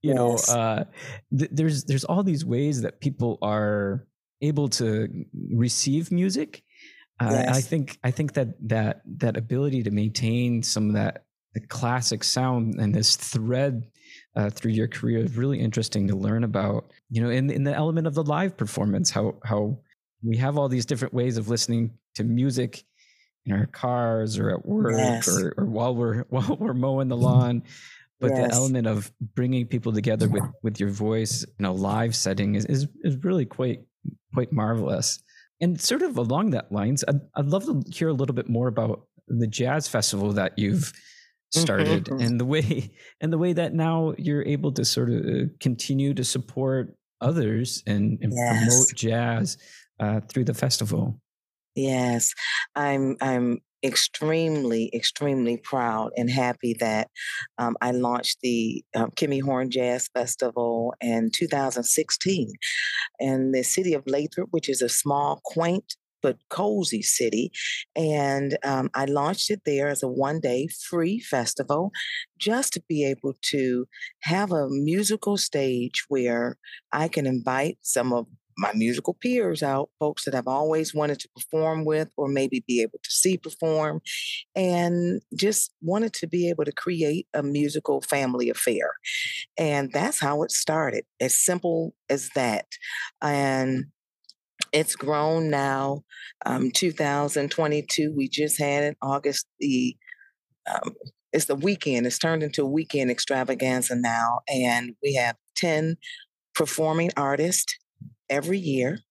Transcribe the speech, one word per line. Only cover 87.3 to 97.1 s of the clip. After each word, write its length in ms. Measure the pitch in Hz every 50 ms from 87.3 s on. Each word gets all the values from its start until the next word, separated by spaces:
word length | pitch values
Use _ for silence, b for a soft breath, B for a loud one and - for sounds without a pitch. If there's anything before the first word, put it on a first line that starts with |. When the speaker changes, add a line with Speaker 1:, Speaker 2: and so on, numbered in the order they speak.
| -
Speaker 2:
a 80 | 151
musical 580 | 143 143 143 143 147 147 147 156 - - 143 135
family 520 | 131 - 143 143 135 127 123 123 123 117
affair. 400 | 113 - - - 117 92 - - - - B B B B B B B B B B _ -
And 340 | 170 156 147 143 139 135
that's 280 | - 143 170 254 302 -
how 240 | - 139 143 147 160
it 80 | -
started, 520 | - - - - 156 160 156 135 113 107 - _ _ _
as 240 | - 131 - - -
simple 520 | - 180 175 - 175 165 165 165 165 - _ _ _
as 180 | 139 139 131 - -
that. 320 | 139 131 120 110 104 - _ - - B B B B B B B _ -
And 600 | 151 147 139 139 135 135 131 131 131 131 127 135 147 _ _ _ _ _ _ _ _ - _ _ _ _ _ - -
it's 240 | - 151 160 - -
grown 540 | - - 135 151 147 151 156 160 165 160 156
now. 540 | 151 139 139 139 135 135 135 139 139 147 - B B B B B B B -
Um, 240 | - 120 131 131 127
two 220 | 123 - - 175
thousand 580 | 156 - 156 143